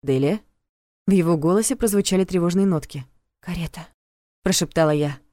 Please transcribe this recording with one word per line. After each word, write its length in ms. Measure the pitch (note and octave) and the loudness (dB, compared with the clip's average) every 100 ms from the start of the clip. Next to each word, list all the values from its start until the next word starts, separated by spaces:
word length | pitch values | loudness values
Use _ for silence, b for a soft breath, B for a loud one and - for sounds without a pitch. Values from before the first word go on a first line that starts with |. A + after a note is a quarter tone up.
«Делия?» 380 | C#3+ C3 C#3 G#3+ _ _ _ _ _ _ - | 0 0 0 -2 _ _ _ _ _ _ 2
В 60 | |
его 240 | F#3+ E3+ E3 | 2 4 2
голосе 400 | D#3 F#3+ A3 C4+ | 2 2 0 -2
прозвучали 480 | A3+ G3+ F#3+ F#3+ | 0 0 0 0
тревожные 420 | F#3 F3+ E3+ F3 G3 | 0 0 0 2 0
нотки. 400 | D#3+ - C#3+ C3 _ _ _ | 0 -4 -14 -16 _ _ _
«Карета», 480 | - F3 E3 - D#3+ _ _ _ _ _ | -10 -8 -8 -10 -20 _ _ _ _ _
прошептала 480 | F#3 F#3 E3 - D#3+ | -2 -2 -2 0 0
я. 300 | D3+ D3 C#3+ _ | 2 -2 -6 _